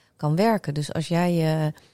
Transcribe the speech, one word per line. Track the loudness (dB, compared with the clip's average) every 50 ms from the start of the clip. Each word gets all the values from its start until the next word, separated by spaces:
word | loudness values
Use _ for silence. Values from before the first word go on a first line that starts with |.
| _ _ _
kan | _ -2 0 2
werken. | 2 4 2 2 0 -2 -4 -4
Dus | -4 -6 -4 -4
als | -6 -4 -2
jij, | 0 0 2 2 2 2 2 2 0 0 0
eh, | -2 -4 -6 -14 -20